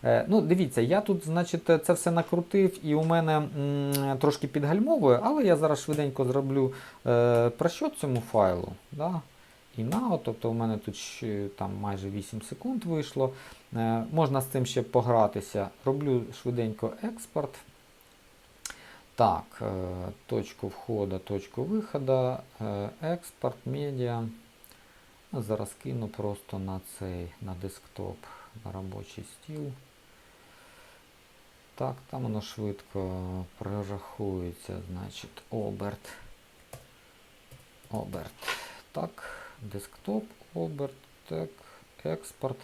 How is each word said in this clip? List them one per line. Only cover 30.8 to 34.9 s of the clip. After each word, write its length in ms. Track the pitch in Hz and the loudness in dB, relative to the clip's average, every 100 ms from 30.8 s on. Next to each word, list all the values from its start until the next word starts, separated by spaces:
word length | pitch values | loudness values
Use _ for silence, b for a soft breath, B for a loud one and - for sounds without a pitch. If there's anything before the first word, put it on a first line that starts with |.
| B B B _ _ - - - - - | B B B _ _ -20 -20 -20 -20 -6
Так, 200 | 131 131 - | -6 -6 -10
там 140 | 139 | -6
воно 180 | 120 107 | -4 -4
швидко 800 | 104 - 104 101 - 98 92 92 92 92 90 - | -6 -6 -6 -6 -8 -6 -4 -4 -6 -6 -8 -10
прорахується, 1200 | 98 101 98 101 - - 104 92 87 85 - 92 | -6 -6 -6 -8 -10 -6 -4 -2 -4 -8 -10 -10
значить, 540 | 87 | -8